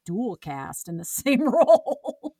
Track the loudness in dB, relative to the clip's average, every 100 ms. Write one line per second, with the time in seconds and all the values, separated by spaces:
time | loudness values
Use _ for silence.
0 | -8 -4 -4 -6 -10 -10 -10 -12 -10 -10
1 | -8 -4 0 2 2 4 6 6 4 -8
2 | -8 -10 -12